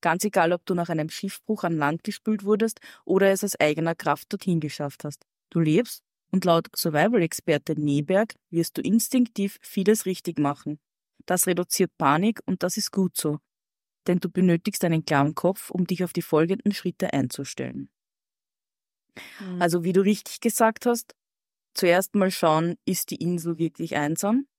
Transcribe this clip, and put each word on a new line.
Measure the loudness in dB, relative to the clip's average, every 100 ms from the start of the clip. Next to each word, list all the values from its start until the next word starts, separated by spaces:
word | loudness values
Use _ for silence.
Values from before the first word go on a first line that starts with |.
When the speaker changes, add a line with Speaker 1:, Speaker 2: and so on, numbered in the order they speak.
Speaker 1:
Ganz | 0 0
egal, | 2 2 2
ob | 2
du | -2
nach | -2 -2
einem | -2 -4
Schiffbruch | -6 -10 -10 -6 -4
an | -2 0
Land | 0 -2
gespült | -6 -6 -4 -2
wurdest | 0 0 0 -4 -18 -20
oder | -2 2 4
es | 2
aus | -2 0
eigener | 0 2 -2
Kraft | -2 -2 -2 -4
dorthin | -6 0 0
geschafft | -2 -6 -8 -8
hast. | -12 -12 _ _ _
Du | 0
lebst | 4 2 0 -6 _ _ _
und | 0 4
laut | 2 2
Survival-Experte | -4 -2 2 2 2 0 -2 -2 -2 0 -2
Neberg | 0 0 2 0 0 -6 _
wirst | -4 -2 -4
du |
instinktiv | 0 0 2 0 0 0 -6 -6
vieles | -8 -2 2 2 0
richtig | -6 -6 -2
machen. | -2 -2 -8 -12 _ _ _ _
Das | -4 0 2
reduziert | 0 -2 0 -2 _
Panik | 2 4 2 -2 -4
und | -2
das | -2 -4
ist | -4
gut | -2 -2 0
so. | -4 -4 _ _ _ _ _ _ -2
Denn | 0
du | 0
benötigst | 2 4 4 0 -2
einen | 0 0
klaren | 2 2 2
Kopf, | 2 -2 -2 -8
um | -4 -2
dich | -2
auf | -2
die | -4
folgenden | 0 2 2 0 -2
Schritte | -2 -6 -4 -2
einzustellen. | -2 -2 -6 -12 -8 -10 -10 -14 _ _ _ _ _ _ _ _ _ _ _ _ -20 -20 -14
Speaker 2:
Mhm. | -8 0
Speaker 1:
Also | 2 2
wie | 2
du | 4
richtig | 4 2 -4 -4
gesagt | -4 2 2 2 -2
hast, | -2 -4 -20 _ _ _ _ _
zuerst | 0 4 4 4
mal | 0 0
schauen, | 2 2 2 0 -4
ist | -4 -4 -4
die | -4
Insel | -2 -2 -4 -4
wirklich | -4 _ -6 -2
einsam? | -2 -2 0 0 -2